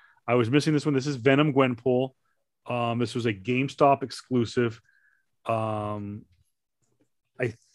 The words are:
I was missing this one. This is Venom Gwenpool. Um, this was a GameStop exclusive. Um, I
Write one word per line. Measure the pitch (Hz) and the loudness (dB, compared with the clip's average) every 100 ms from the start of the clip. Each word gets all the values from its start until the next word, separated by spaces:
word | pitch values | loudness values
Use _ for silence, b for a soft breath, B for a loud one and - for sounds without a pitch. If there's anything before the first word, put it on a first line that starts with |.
| b b - | b b -2
I | 123 | 0
was | 113 | 2
missing | 143 156 | 2 2
this | 147 151 | 0 0
one. | 135 | 0
This | 135 | -2
is | 135 | 0
Venom | 120 135 151 | 4 4 4
Gwenpool. | 135 131 123 131 123 131 _ _ _ _ _ - | 4 2 0 0 0 -2 _ _ _ _ _ -8
Um, | 123 120 117 | -4 -2 -2
this | 117 123 | -2 -2
was | 117 | -2
a | |
GameStop | 98 95 127 139 - 143 139 | -2 -2 -2 -2 2 4 4
exclusive. | 117 - - 127 110 - 120 113 _ _ _ _ _ _ - | -2 -10 -2 0 0 0 -2 -2 _ _ _ _ _ _ -4
Um, | 113 110 107 104 104 101 104 - _ _ _ _ _ _ _ _ _ _ - | -2 -2 -4 -6 -8 -10 -12 -16 _ _ _ _ _ _ _ _ _ _ -6
I | 123 - _ | -6 -6 _